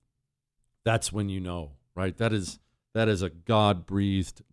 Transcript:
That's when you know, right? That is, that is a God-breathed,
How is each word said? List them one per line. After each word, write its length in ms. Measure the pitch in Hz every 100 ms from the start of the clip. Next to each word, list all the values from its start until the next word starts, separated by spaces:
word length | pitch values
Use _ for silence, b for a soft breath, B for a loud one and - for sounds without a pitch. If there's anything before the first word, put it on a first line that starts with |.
| _ _ _ _ _ _ _ _
That's 280 | 113 110 -
when 160 | 101 101
you 120 | 95
know, 320 | 90 87 76 71 _
right? 220 | 87 95 -
That 160 | 113
is, 260 | 107 87 - _ _ _
that 160 | 113 110
is 140 | 98
a 80 | 92
God-breathed, 1120 | 85 - 110 104 92 - 98 101 98 90 - -